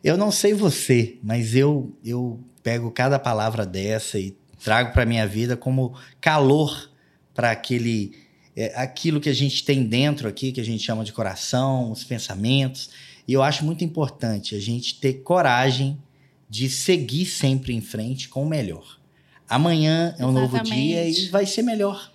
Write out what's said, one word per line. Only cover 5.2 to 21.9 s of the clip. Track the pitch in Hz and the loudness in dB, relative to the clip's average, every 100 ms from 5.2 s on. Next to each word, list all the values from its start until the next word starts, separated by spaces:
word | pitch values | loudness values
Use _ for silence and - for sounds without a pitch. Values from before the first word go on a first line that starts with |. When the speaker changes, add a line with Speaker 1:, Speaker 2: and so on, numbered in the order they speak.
| 110 | 0
Speaker 1:
vida | 104 120 123 | 0 -2 -2
como | - 131 127 - - _ | 0 0 -2 -6 -20 _
calor | - 156 135 147 147 - - _ _ _ _ | 2 4 6 6 2 -2 -14 _ _ _ _
pra | - 117 | -2 0
aquele, | 110 - 120 117 113 98 - _ _ _ - | 0 -2 -2 0 -2 -4 -10 _ _ _ -8
é, | 110 - | -6 -4
aquilo | 127 - 170 151 | -8 -4 -2 0
que | 147 | 0
a | |
gente | 127 139 - - | 0 0 -2 0
tem | 139 | 0
dentro | 117 117 143 147 113 | 2 2 2 0 -4
aqui, | 101 131 | -4 -6
que | 127 | -4
a | |
gente | 113 113 | -4 -4
chama | - 110 | -4 -4
de | 104 | -6
coração, | - 107 92 - 127 135 131 120 | -6 -6 -6 -2 0 0 0 -2
os | 110 | -6
pensamentos. | - 117 - 95 110 135 135 131 - - - - - | -8 -8 -8 -4 2 2 2 -4 -14 -18 -20 -18 0
E | |
eu | 135 | 2
acho | 135 147 156 | 4 2 -2
muito | 165 | -2
importante | 170 160 143 - 117 104 - 104 | -4 -2 -4 -4 -4 -4 -6 -8
a | |
gente | 101 117 123 - | -4 -6 -6 -4
ter | 135 131 | -2 -2
coragem | - 180 147 123 135 127 135 147 - _ _ _ _ | 0 2 4 4 4 2 -2 -4 -12 _ _ _ _
de | 107 131 | -4 -2
seguir | 131 - 180 123 131 185 | -2 2 2 2 -2 -2
sempre | - 139 135 131 | 0 2 2 0
em | 117 | -6
frente | - 107 110 131 - | -6 -8 -6 -6 -8
com | 131 | -4
o | 147 | -2
melhor. | 156 104 80 - - _ _ _ _ _ | -2 -4 -8 -14 -20 _ _ _ _ _
Amanhã | 120 165 165 156 160 170 165 | 2 4 4 4 2 0 -2
é | 127 | 0
um | |
novo | 131 127 127 | 2 2 0
Speaker 2:
Exatamente. | - 123 | 0 0
Speaker 1:
dia | 143 170 170 | 0 0 0
e | 170 185 | 0 0
vai | 190 196 | 0 0
ser | - | 0
melhor. | 240 220 202 | 0 0 -2